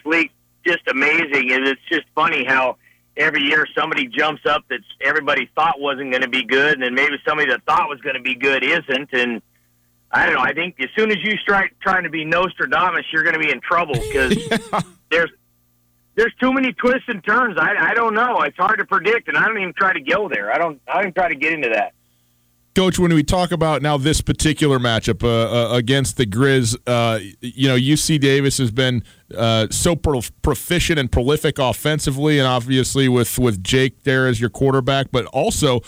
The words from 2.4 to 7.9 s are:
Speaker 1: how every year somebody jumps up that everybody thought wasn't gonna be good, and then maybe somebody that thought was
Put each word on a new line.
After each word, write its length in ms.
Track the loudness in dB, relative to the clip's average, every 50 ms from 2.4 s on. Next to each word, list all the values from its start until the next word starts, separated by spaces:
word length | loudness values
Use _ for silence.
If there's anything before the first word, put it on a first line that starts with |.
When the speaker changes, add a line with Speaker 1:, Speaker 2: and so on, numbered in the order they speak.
| -2
Speaker 1:
how 340 | 0 0 0 0 0 -2 -6 _ _ _ _ _ _ -6
every 280 | -2 -2 0 0 0 0
year 240 | 0 0 0 0 -2 -2 -4
somebody 300 | -4 -2 -2 -4 -4 -4
jumps 340 | -2 -2 -2 -2 -2 -2 -2 -2
up 160 | -2 -2 -2 -6
that 100 | -10 -10 -10 -12 -12 -6
everybody 480 | -2 -2 0 0 0 0 0 -2 -2 -4 -2
thought 260 | 0 0 0 0 -2
wasn't 320 | -2 -4 -4 -4 -4 -4
gonna 160 | -2 -2 -2 -2
be 160 | -2 -4 -2
good, 300 | 0 2 2 2 2 2
and 80 | 0
then 140 | -2 -2 0
maybe 200 | 0 0 0 -2 -4 -4
somebody 240 | -2 -2 0 0 0
that 120 | 0 -2 0
thought 220 | 0 0 0 0
was 140 | -2